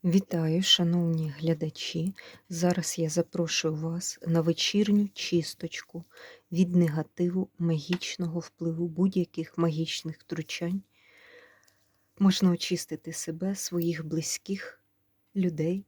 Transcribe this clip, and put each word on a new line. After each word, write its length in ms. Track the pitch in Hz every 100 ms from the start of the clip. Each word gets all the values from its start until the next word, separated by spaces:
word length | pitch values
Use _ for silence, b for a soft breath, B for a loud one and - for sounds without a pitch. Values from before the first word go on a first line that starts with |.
Вітаю, 580 | 185 185 - 170 160 165
шановні 680 | 190 - 170 175 170 165 156
глядачі! 840 | 143 165 156 156 - - - 175 190 B B _
Зараз 500 | 165 180 180 160 -
я 100 | 160
запрошую 680 | 170 165 - 165 - 165
вас 440 | 151 160 170 - - 170
на 140 | 165
вечірню 680 | 165 165 - 202 208 208 202
чисточку 880 | - - 175 160 - 170 - - 170 - B B B B
від 240 | 170 180 180
негативу, 720 | 165 151 156 - 175 180 - _
магічного 800 | 170 160 160 180 - - 170 170
впливу, 480 | 165 _ 165 165 170
будь-яких 720 | 156 190 190 175 - 160 -
магічних 600 | 170 156 165 - 160 156
втручань. 640 | - 165 151 - 170 196 - b b b b b b b b b b b b -
Можна 320 | 196 185 185
очистити 600 | 175 - 175 - 156 -
себе, 420 | 160 - 160 185
своїх 520 | 196 - 175 170 160 156
близьких 760 | 160 160 - - 196 - - _ _ _ _ _ 196
людей 480 | 180 156 160 190